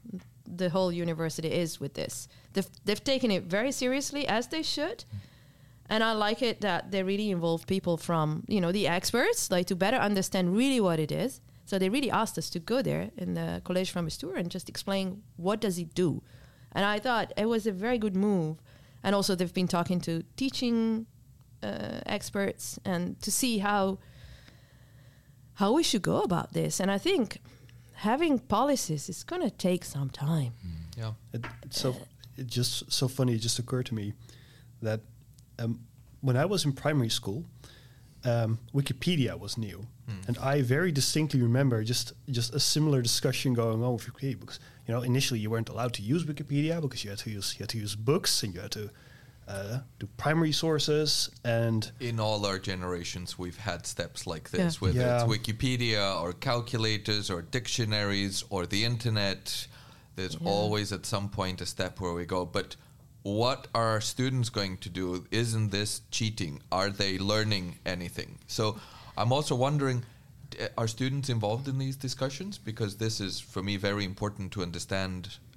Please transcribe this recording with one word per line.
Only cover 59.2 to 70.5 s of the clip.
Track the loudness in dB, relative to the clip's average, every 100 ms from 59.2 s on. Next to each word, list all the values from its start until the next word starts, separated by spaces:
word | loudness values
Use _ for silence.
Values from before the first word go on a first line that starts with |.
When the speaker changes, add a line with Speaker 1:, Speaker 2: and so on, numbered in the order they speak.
| 0 -2 -6 -8 -8 -14 -20 -20 -14 -6
Speaker 3:
There's | -6 -2
Speaker 1:
Yeah. | 0
Speaker 3:
always | 2 2 2 0
at | -4 -4
some | -4 -2
point | -2 -2 -2
a | -6
step | -4 -6 -4
where | -4
we | -4
go, | -2 -2 -2
"But | -4 -4 -10 -20 -20 -20 -10
what | -2 2 2 0 -2
are | 0 2
our | 2
students | 0 0 0 2 0
going | 0 -2 -4
to | -6
do? | -4 -2 -2 -2
Isn't | 0 0 2 2
this | 0 -2 -4 -6
cheating? | -2 -2 -2 -6 -6 -2
Are | 0 2
they | 2 0 2
learning | 2 2 2 0 -4 -6
anything?" | -6 -4 -6 -8 -10 -14 -8
So | 0 0 -2 -12 -18 -8 0
I'm | 2
also | 2 2 2
wondering, | 2 2 2 0 -4 -14 -20 -20 -16